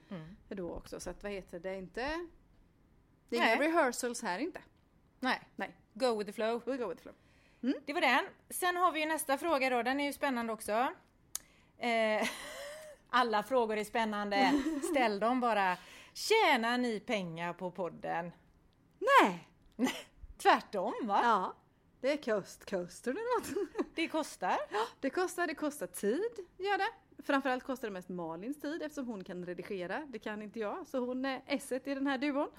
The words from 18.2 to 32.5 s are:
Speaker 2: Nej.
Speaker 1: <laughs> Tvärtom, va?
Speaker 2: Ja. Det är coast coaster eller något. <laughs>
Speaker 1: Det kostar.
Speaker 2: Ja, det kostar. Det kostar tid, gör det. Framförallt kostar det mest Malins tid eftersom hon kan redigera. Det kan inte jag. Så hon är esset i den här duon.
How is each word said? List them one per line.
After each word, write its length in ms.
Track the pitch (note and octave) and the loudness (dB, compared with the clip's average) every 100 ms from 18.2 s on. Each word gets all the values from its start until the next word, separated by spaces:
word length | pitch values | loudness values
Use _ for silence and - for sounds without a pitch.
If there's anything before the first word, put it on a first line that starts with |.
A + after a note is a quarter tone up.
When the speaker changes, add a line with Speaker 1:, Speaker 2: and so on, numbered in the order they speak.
| F3 - _ _ _ _ _ - | -6 -12 _ _ _ _ _ -2
Speaker 2:
Nej. 500 | A4+ C5+ B3 F3 - _ - - | 6 8 8 2 -10 _ -16 -2
Speaker 1:
<laughs> 140 | B3 - - - - - | -2 -2 -12 -18 -18 2
Tvärtom, 560 | G4+ C4+ - G3+ G#3 A#4+ | 6 6 4 -2 -2 -2
va? 180 | A#3 G3+ | 0 4
Speaker 2:
Ja. 300 | A#3+ G#3 F#3+ - _ _ _ - | 6 4 2 -6 _ _ _ -4
Det 120 | C4 | 0
är 40 | D4 | 0
coast 540 | B3+ G#3+ - - - | 0 -2 -2 -14 -6
coaster 400 | F#3+ F3 - A#3+ | -6 -6 -8 -6
eller 280 | E4 A#4 A#4 | -4 0 0
något. 280 | - F4 F4 - - | 0 -4 -4 -4 -4
<laughs> 40 | |
Speaker 1:
Det 140 | - D#4 | -2 -2
kostar. 500 | D#4+ C#4+ - F#3 C#4+ D5+ | -2 -4 -4 0 0 0
Speaker 2:
Ja, 140 | G4+ A4+ - | -2 -2 -2
det 100 | C4+ | -2
kostar. 360 | F4+ F4+ F4 F4 | 0 -2 0 -2
Det 80 | |
kostar 320 | D#4 D4+ D4 F3+ | 0 -4 -4 -8
tid, 440 | - G3+ C#4+ A#4 A#4+ F4 - | -2 0 2 0 -6 -16 -6
gör 200 | G4 F#4+ | -2 0
det. 100 | G#4 - _ - | 0 -4 _ -12
Framförallt 400 | - C#4 C4+ B3+ | 0 2 2 -2
kostar 240 | - B3 A3+ | -4 -6 -4
det 40 | |
mest 160 | F#3 - | -8 -8
Malins 520 | F3+ E3 E3 A3+ C#4+ | -6 -6 -6 -8 -6
tid 220 | C#4+ D#4+ | -6 -4
eftersom 240 | D4+ C#4+ B3 | -6 -6 -6
hon 180 | G#3 | -8
kan 220 | F#3 F3+ F3 | -8 -8 -8
redigera. 600 | F3 F3+ G3 F3 A3+ - | -8 -6 -6 -4 -6 -6
Det 100 | A3 | -8
kan 240 | A3+ G#3 | -8 -8
inte 160 | G#3+ A#3 | -8 -6
jag. 260 | G#3 F4 D4+ | -4 -6 -4
Så 100 | C4 | -4
hon 260 | B3 B3+ | -2 -2
är 180 | C4+ C4 - | -4 -4 -4
esset 420 | C#4+ - C4 C#4 | -4 -4 -6 -4
i 60 | |
den 120 | C4+ C#4 | -2 0
här 120 | C4 | 0
duon. 320 | D4 C4+ E4+ | 0 0 -2